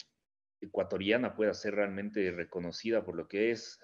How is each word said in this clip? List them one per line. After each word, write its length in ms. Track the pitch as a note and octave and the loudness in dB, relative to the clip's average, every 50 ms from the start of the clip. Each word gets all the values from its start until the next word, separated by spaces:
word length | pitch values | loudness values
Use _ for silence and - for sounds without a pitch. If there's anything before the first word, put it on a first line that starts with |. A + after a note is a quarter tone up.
| - - _ _ _ _ _ _ _ _ _ _ | -20 -20 _ _ _ _ _ _ _ _ _ _
ecuatoriana 760 | - F#2 - G#2 F#2 - G2+ F#2 F#2+ G2+ A2 B2+ B2 G2+ - | -12 -4 0 0 0 0 0 0 4 4 4 4 4 0 2
pueda 180 | - G#2+ G#2 - | 2 2 2 2
ser 220 | - - G#2+ G2+ | 0 -2 -2 0
realmente 560 | G#2 G2+ G2 F#2+ G2 G2 G#2 G#2+ G#2+ F#2+ F#2 F2 | 2 0 0 0 -4 -6 -4 0 0 0 0 0
reconocida 720 | F2 E2+ - - F#2 F2 F2 E2 - - A2 A2+ G#2+ F#2+ | -2 -6 -4 -4 -6 -4 -4 -6 -4 -2 2 2 2 2
por 100 | F#2 E2+ | 0 -4
lo 140 | E2 E2 - | -6 -6 -4
que 240 | - G2+ A2 A#2 A#2 | 0 2 2 2 2
es. 260 | A2 - - - - | 0 -4 -12 -16 -12